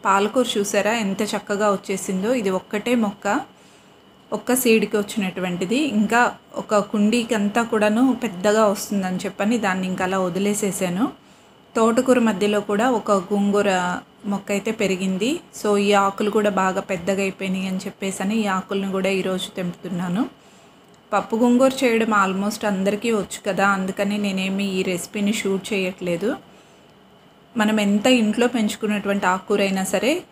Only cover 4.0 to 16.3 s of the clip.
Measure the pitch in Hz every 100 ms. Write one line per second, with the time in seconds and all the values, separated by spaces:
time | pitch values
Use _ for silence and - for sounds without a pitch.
4 | - - - 208 - 254 247 220 208 214
5 | 208 - 190 180 180 175 180 240 302 208
6 | 202 233 240 - _ - 196 208 202 220
7 | 208 240 226 226 202 233 233 220 208 220
8 | 262 240 226 180 208 214 214 202 - 202
9 | 185 185 196 - 202 240 202 185 185 185
10 | 185 190 185 180 202 208 202 185 185 175
11 | 285 - - - - - _ - 226 233
12 | 262 247 226 190 208 208 202 202 254 233
13 | - 202 180 202 202 202 202 185 180 175
14 | - - 202 196 - 202 214 220 196 185
15 | 190 185 220 339 - - 214 202 202 202
16 | 196 196 214